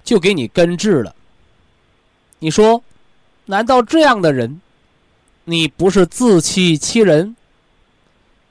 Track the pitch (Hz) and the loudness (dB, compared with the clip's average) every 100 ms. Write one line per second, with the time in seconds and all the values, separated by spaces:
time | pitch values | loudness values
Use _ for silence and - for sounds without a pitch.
0 | - 226 175 185 110 - 170 175 214 156 | -2 0 0 -2 -4 0 0 0 0 0
1 | 95 - _ _ _ _ _ _ _ _ | -2 -10 _ _ _ _ _ _ _ _
2 | _ _ _ - 156 151 214 233 - _ | _ _ _ -10 -4 2 2 2 -4 _
3 | _ _ _ _ - 196 233 254 226 320 | _ _ _ _ -8 -6 -2 -2 0 2
4 | 294 220 165 131 117 156 _ _ _ _ | 2 2 0 0 -4 -8 _ _ _ _
5 | _ _ _ _ - 165 156 - 185 196 | _ _ _ _ -6 -4 -4 -4 -2 0
6 | 170 - 247 175 - 190 180 151 - 233 | 0 0 2 2 0 0 0 0 -2 0
7 | 196 151 202 233 _ _ _ _ _ _ | 2 2 0 -10 _ _ _ _ _ _
8 | _ _ _ _ _ | _ _ _ _ _